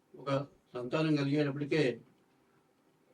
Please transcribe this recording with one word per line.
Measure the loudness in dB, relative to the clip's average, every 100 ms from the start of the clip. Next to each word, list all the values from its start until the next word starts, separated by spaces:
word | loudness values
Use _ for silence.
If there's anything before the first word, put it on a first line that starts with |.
| _ -12
ఒక | -2 -2 -2 -12 _
సంతానం | -10 -4 0 2 2
కలిగేటప్పటికే | 2 2 0 -2 -2 2 2 0 -10 _ _ _ _ _ _ _ _ _ _